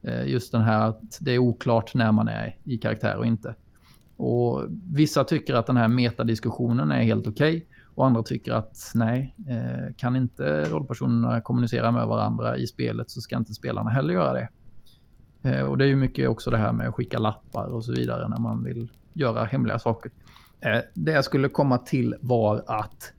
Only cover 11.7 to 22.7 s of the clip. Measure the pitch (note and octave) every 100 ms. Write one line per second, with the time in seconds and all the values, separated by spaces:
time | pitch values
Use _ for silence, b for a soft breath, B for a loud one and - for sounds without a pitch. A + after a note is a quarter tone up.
11.7 | A#2+ A#2 A#2+ A2+ A2 G#2+ A2+ A#2 B2 B2
12.7 | - B2 A2+ A#2+ - - B2 A2 G#2 B2+
13.7 | G#2+ A2 B2 D3 F3+ D3 B2+ A#2+ _ -
14.7 | - b b b - - _ C3+ C3 C3+
15.7 | C3+ C3+ C#3 C3 - C3 A2+ - A#2 G#2+
16.7 | A#2 A#2 A#2+ A#2 A#2 A2 G#2+ - - -
17.7 | B2 A#2 B2 A#2+ A#2 A2+ A#2 A#2 A2+ A#2+
18.7 | B2 A#2 - - E3+ C3 A2+ A2+ C3+ A#2
19.7 | A2+ - A2 - - B B B _ A#2+
20.7 | A2+ - - D#3 D#3 B2+ C#3+ C3+ - C#3
21.7 | B2 - C#3 A#2+ - A#2+ A#2+ G#2+ G#2+ -